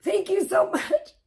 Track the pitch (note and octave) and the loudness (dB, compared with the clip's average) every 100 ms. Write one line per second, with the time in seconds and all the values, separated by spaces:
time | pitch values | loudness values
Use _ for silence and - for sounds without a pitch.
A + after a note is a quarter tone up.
0 | - G#4 F#4 G4 F4 E4+ D#4 C#4+ - D5+ | -2 -2 0 -2 0 2 2 0 0 -2
1 | - - | -2 -20